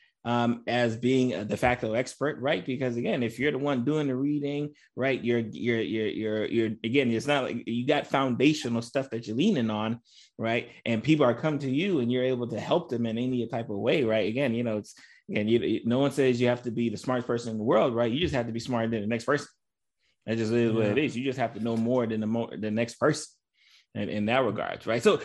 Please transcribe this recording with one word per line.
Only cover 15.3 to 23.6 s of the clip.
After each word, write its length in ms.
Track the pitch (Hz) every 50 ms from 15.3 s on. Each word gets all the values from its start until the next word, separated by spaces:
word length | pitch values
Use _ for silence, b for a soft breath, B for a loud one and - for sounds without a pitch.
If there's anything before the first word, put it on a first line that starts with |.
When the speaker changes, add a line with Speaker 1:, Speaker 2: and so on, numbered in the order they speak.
| 190 107 104 110
Speaker 1:
you, 320 | 117 117 - 85 110 - -
no 140 | 117 117 131
one 120 | 139 143
says 300 | 135 147 135 131 123 120
you 80 | 123 120
have 140 | 120 120
to 80 | - 123
be 180 | 113 120 120 113
the 80 | 104
smartest 300 | - - 135 127 123 117
person 260 | - 120 117 117 117
in 60 | 113 110
the 60 | 104
world, 300 | 120 170 - 185 135 113
right? 160 | 117 120 117
You 100 | 117 147
just 140 | 180 151 147
have 120 | 127 113
to 60 | 117
be 80 | 113 117
smarter 280 | - - 127 117 113 117
than 140 | 117 110
the 40 | 101
next 180 | 110 120 113 -
person. 240 | - 143 143 - - _ _ _ _ _ _ _ _ _ _ _ _ _ _ _
That 120 | 110 113 113
just 140 | 113 107
is 200 | 117 120 117 117
what 140 | 110 113 107
it 100 | 104 104
Speaker 2:
Yeah. 80 | 135 156
Speaker 1:
is. 120 | 131 -
You 80 | 117 131
just 140 | 139 120 127
have 140 | 117 113 131
to 60 | 127
know 160 | 110 117 117
more 300 | 113 113 117 127 127 117
than 140 | 110 110 110
the 60 | 107
mo-, 240 | 107 113 117 113 - - -
the 120 | 104 107
next 240 | 107 113 117 117 -
person 320 | - 123 147 151 - - - _ _ _ _ b b